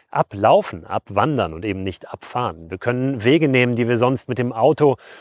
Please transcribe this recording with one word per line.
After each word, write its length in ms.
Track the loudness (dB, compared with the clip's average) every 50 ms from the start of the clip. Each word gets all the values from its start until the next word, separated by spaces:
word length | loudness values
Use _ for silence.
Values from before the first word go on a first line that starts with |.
| _ _
ablaufen, 760 | -4 -4 -4 -4 -2 0 4 4 4 4 2 0 -8 -12 -10
abwandern 680 | -8 -6 -6 -6 -4 -2 0 0 0 0 -2 -2 -4 -6
und 100 | -6 -6
eben 180 | -6 -4 -4
nicht 300 | -6 -6 -8 -10 -12 -16
abfahren. 580 | -16 -16 -12 -8 -6 -4 -4 -6 -6 -10 -14 -14
Wir 100 | -12 -6
können 440 | -4 -4 -2 -2 -2 -4 -4 0 2
Wege 240 | 4 4 4 4
nehmen, 280 | 4 4 4 2 2 2
die 120 | 0 0
wir 100 | 0 2
sonst 300 | 2 2 2 0 0 -4
mit 100 | -4 -4
dem 140 | -4 -4 -4
Auto 460 | 0 2 2 2 4 4 4 2 2 0 -4 -16 -20 -20